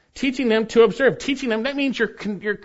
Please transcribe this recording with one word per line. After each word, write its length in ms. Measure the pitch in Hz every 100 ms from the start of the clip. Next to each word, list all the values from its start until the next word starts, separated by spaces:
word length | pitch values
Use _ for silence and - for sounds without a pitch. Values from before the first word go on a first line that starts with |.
| _ -
Teaching 320 | 269 262 247
them 200 | 220 220
to 160 | 233
observe. 340 | 226 - 269 240
Teaching 320 | - 277 269
them, 140 | 220
that 120 | 233 277
means 220 | 277 220
you're 100 | 226
con-, 340 | - 202 196
you're, 180 | 202 202